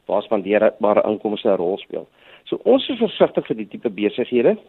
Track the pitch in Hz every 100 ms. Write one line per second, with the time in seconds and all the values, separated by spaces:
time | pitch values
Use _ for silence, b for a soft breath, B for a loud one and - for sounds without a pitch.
0 | - 95 - 107 92 104 107 - 107 101
1 | - 107 107 101 113 92 87 95 - -
2 | - b b b - - - 262 - 240
3 | 220 - 165 - - 120 101 - 117 95
4 | 104 - 113 123 135 214